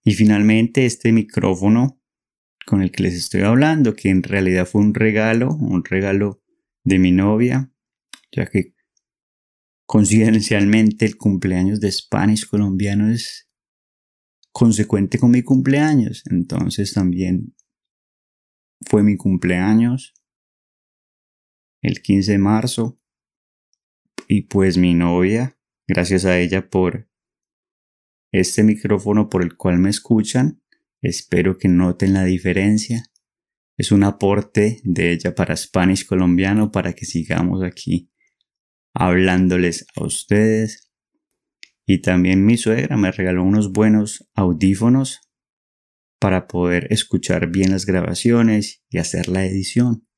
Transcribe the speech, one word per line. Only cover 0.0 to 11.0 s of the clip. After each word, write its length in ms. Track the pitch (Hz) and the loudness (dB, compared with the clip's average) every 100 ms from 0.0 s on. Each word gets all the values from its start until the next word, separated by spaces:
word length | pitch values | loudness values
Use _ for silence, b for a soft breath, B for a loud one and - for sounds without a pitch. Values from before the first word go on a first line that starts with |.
Y 120 | - | 0
finalmente 720 | 95 107 104 104 110 117 135 127 | 4 4 4 4 4 2 0 0
este 260 | 117 120 | 0 2
micrófono 880 | 113 107 - 95 92 98 113 135 - _ _ _ _ _ _ | 2 0 -2 0 0 2 2 0 -4 _ _ _ _ _ _
con 180 | - 101 | -4 0
el 80 | 95 | 0
que 120 | - | -2
les 120 | 90 | -2
estoy 280 | 87 - 95 | -2 -6 -2
hablando, 520 | 98 123 151 156 123 | 2 4 2 2 0
que 140 | 107 - | 0 0
en 140 | 95 | 0
realidad 440 | 90 98 95 90 90 | 0 -2 0 0 0
fue 140 | 104 | 0
un 140 | 104 | 0
regalo, 600 | 104 110 107 110 113 127 | 2 0 2 0 0 -2
un 300 | 156 131 90 | -4 -2 -4
regalo 580 | - 95 98 98 101 98 _ _ _ _ | -2 -2 0 0 -2 -6 _ _ _ _
de 140 | - 95 | 0 2
mi 120 | 92 | 4
novia, 640 | 92 101 107 123 131 131 _ _ _ _ - _ | 4 2 2 0 -2 -4 _ _ _ _ -20 _
ya 140 | - - | -8 -4
que 280 | 101 92 _ _ _ _ _ _ _ _ _ _ _ _ | -4 -4 _ _ _ _ _ _ _ _ _ _ _ _
coincidencialmente 1160 | 110 98 107 110 110 107 107 101 110 110 107 | 0 4 4 4 2 2 0 2 4 2 2